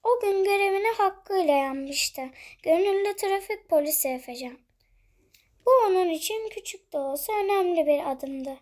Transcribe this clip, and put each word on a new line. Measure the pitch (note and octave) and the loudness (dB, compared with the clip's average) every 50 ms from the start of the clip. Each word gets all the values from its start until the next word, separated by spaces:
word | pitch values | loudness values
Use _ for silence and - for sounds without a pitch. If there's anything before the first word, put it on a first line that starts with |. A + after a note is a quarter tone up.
| _ | _
O | A4+ B4 B4 | 2 2 2
gün | A#4 G4+ G4 G4 F#4+ | 2 0 2 2 2
görevini | G4+ G4+ G4+ G4+ G4 G4 G4 G4+ A4 A4+ | 2 2 2 2 2 0 0 0 -2 0
hakkıyla | A4 G#4 F#4+ F#4+ - _ - G4+ F#4+ F4 D4+ C#4+ | 2 0 0 0 -4 _ -2 0 2 4 4 4
yapmıştı. | C#4 C4+ C4+ C4+ C#4 C4+ C#4 C#4 C#4 - - - - C4 C4 C4 - - - - _ - | 4 2 0 -4 -6 -8 -6 -4 -4 -4 -4 -6 -8 -12 -12 -12 -18 -20 -20 -20 _ 0
Gönüllü | D#4 D#4+ E4+ F#4+ G4+ G4 G4 G4 G4+ G4+ | 2 2 4 4 2 0 0 -2 -2 -4
trafik | G4+ - G4 G4 G4 G4 - G#4+ G#4 _ _ | -4 -2 -2 -2 -4 -4 -6 -8 -8 _ _
polisi | - G#3 - D4 D#4 - - C4+ | 0 0 2 2 -2 -2 -2 -2
Efecan. | B3+ B3+ B3+ - B3 B3 B3+ B3 B3 - _ _ _ _ _ _ _ _ _ _ _ _ _ _ _ _ _ _ _ _ _ | -4 -6 -10 -14 -14 -12 -12 -14 -14 -18 _ _ _ _ _ _ _ _ _ _ _ _ _ _ _ _ _ _ _ _ _
Bu | A#4+ C5 C5 A#4 | 4 6 6 6
onun | G#4 F#4 F#4 F#4 F4 | 4 2 2 2 0
için | D#4+ D#4 - - G#4+ A4 A4 A4 | -2 -4 -4 -6 -6 -6 -6 -8
küçük | - G#4 F#4+ - - F#4+ _ _ - | -10 -10 -12 -12 -16 -16 _ _ -6
de | D4 | -6
olsa | C#4 C4+ C4+ D4 - - G#4+ | -4 -4 -6 -6 -6 -4 -2
önemli | G#4 G4+ G4 G4+ G4 F#4 F4+ F4 E4 D4+ | -2 0 0 2 2 2 2 2 2 2
bir | D4 D4 C#4+ - - | 2 2 2 0 -4
adımdı. | C4+ C4 - C4+ C#4 C4+ C4 C4+ C4+ C4 | -6 -6 -8 -10 -10 -8 -10 -10 -12 -14